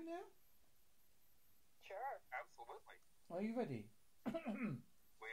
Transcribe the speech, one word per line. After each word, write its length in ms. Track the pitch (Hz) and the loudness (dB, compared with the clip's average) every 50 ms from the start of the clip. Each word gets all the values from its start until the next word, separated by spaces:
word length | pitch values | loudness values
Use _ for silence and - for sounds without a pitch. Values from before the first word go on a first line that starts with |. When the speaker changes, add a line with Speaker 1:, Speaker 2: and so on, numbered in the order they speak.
| 330 | 4
Speaker 1:
now? 160 | 330 330 359 427 - - - - - - - - - - - - - - - - - - - - - - - - - - - - - - - | 2 2 0 0 -4 -10 -14 -16 -16 -16 -16 -16 -16 -16 -16 -16 -16 -16 -16 -16 -16 -16 -16 -16 -16 -16 -16 -16 -16 -16 -16 -16 -16 -14 -12
Speaker 2:
Sure. 400 | - - 196 196 247 269 233 - - - | -6 -4 -2 0 2 2 2 0 -2 0
Speaker 3:
Absolutely. 720 | - - - - - - - - - 440 - - 98 - - - - - - - 170 | 0 0 0 -2 -6 -8 -6 -6 -6 -6 -8 -10 -12 -12 -14 -16 -18 -12 -4 2 4
Speaker 1:
Are 80 | 180 | 6
you 160 | 208 226 226 254 | 6 8 8 6
ready? 320 | 233 156 131 110 104 - - - - - - - - 233 | 6 6 4 2 0 -2 -8 -14 -16 -18 -10 -2 2 4
<clears throat> 480 | - 330 320 254 202 269 247 185 139 - - - - - - - - - | 4 4 4 4 4 6 6 6 4 4 0 -6 -14 -16 -16 -16 -10 -4
Speaker 3:
We 80 | 110 113 | -2 0